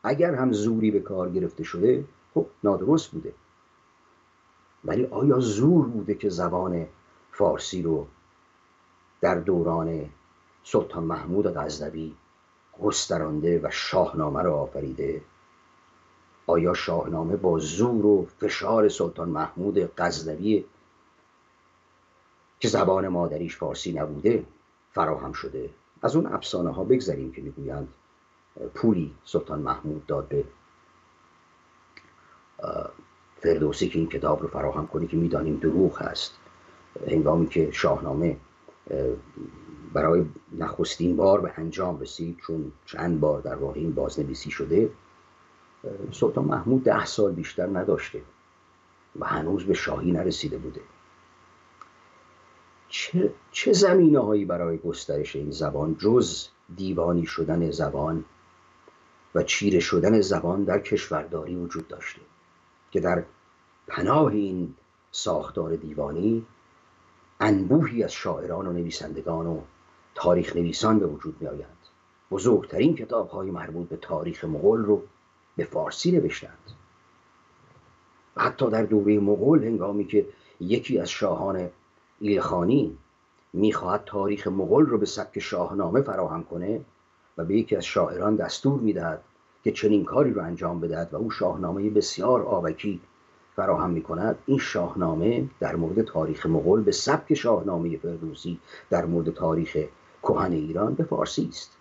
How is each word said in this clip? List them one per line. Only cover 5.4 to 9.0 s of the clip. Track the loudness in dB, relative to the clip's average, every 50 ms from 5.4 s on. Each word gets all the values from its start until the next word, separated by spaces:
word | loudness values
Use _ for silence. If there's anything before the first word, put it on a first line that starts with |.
| 2 0 2 4 6 6 6 6 4
بوده | 2 -2 -4 -2 -4 -4
که | -2 -2 -2
زبان | -2 0 -2 0 0 -2 -2 -2 -2 -4 -4 -8 -14 _ _ _ _ _ _ _
فارسی | 0 2 2 2 2 0 -4 -6 -6 -4
رو | 0 0 0 -2 -2 -8 -16 _ _ _ _ _ _ _ _ _ _ _ _ _ _ _ _ _